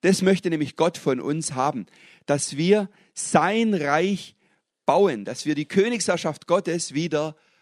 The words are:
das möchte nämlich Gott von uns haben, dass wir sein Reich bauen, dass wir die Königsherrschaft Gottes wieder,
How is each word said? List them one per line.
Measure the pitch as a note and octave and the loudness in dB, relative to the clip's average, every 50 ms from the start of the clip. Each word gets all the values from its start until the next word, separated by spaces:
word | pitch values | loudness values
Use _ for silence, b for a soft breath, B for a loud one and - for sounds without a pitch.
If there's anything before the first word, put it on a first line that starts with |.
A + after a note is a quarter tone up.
das | - F3+ F#3+ - | 2 2 2 4
möchte | F#3 F#3 F#3+ F3+ - F#3 | 4 2 2 2 0 -2
nämlich | E3 D#3 D3 - - | -2 -2 -4 -4 0
Gott | - D#3+ F3 E3 | 0 0 0 0
von | - - D3 C3+ B2+ | -2 -2 -2 -2 0
uns | D#2 C3 D3+ D#3+ D#3+ - D3+ | -2 -4 -4 -4 -4 -6 -4
haben, | B2+ C3 D3 D3+ A#2 F#2 b b b b b b b b | -2 -2 -2 -2 -4 -8 b b b b b b b b
dass | - C#3+ C#3 - - C#3+ | -2 -2 -2 -2 -6 -4
wir | C#3 D#3+ F3+ G3+ G#3+ G3 F#3+ b b b b b | -2 2 4 4 4 2 -4 b b b b b
sein | - - - - D#3+ D3+ F#3 G#3 A3+ A#3 A3 G#3 | -12 -8 2 2 2 2 4 0 0 0 0 0
Reich | E3+ D3+ C#3 C#3+ D#3+ F3+ G3 G3+ F3+ - - _ _ _ _ _ _ _ _ _ _ _ | -2 0 0 0 2 2 0 -2 -4 -6 -14 _ _ _ _ _ _ _ _ _ _ _
bauen, | - C#3 F3 G3+ F#3 C3+ G#2+ G2 | 2 4 4 4 4 2 -2 -6
dass | G2+ B2 - - | -8 -10 -6 -4
wir | D3 D3+ | -4 -2
die | C#3+ D3+ | -2 -4
Königsherrschaft | - - G3 G3 A#3 B3 G#3+ - - F3+ E3+ - E3 D3 - - | 0 2 2 2 2 0 -2 -2 -2 -2 -2 -2 -6 -6 -6 -2
Gottes | - E3+ G3 F3+ F3 E3 F3 - - B2+ | 0 0 0 0 -2 -4 -4 -6 -4 -4
wieder, | C#3+ E3+ E3 D3+ D3 D3+ D#3 D3 _ _ _ _ _ | -4 -2 -2 -2 -2 -4 -4 -8 _ _ _ _ _